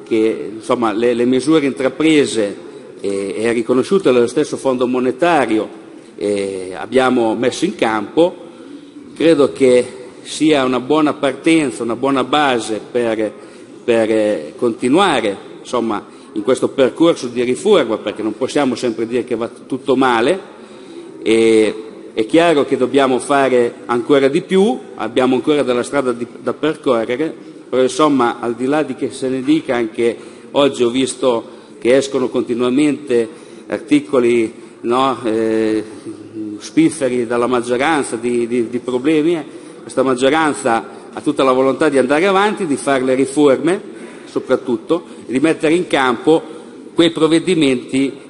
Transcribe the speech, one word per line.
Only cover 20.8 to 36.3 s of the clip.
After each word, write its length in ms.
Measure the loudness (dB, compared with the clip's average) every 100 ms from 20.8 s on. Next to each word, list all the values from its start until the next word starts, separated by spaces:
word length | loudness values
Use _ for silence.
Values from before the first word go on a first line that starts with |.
| -18 -18 -18 -8
E, 520 | 0 4 6 4 4 -2 -12 -18 -10
è 120 | -6 2
chiaro 380 | 4 4 2
che 120 | 0 0
dobbiamo 420 | 2 2 2 0
fare 560 | 0 0 2 2 0 -4 -4
ancora 420 | -4 2 4 4
di 120 | 0
più, 380 | 0 2 2 0 -8
abbiamo 400 | -10 -4 0 2
ancora 280 | 2 2 0
della 200 | 2 -2
strada 300 | 0 -2 -2
di, 140 | -4 -8 -6
da 140 | -8
percorrere, 800 | -4 -4 -2 0 0 0 -4 -4 -6 -18 -20 -4
però, 140 | 0
insomma, 560 | 0 2 2 4 2 0
al 140 | -6
di 120 | -4 -2
là 160 | -2
di 120 | -2
che 160 | -4 -6
se 180 | -4 -4
ne 140 | -4
dica 320 | 0 0 0
anche 420 | -2 -2 0 -2 -2 -12 -20 -4
oggi 320 | 0 2 2
ho 60 | 0
visto 600 | 2 -2 0 0 0 -4 -20 -20 -4
che 160 | 2 4
escono 320 | 2 -2 -2
continuamente 1000 | -2 -2 -2 0 2 2 0 0 0 0 -8 -20 -20 -8
articoli, 840 | -8 2 0 2 2 4 2 0 -6 -20 -10
no, 360 | -2 0 0 -2
eh, 580 | -2 0 0 0 0 -2 -4 -14 -16 -16 -14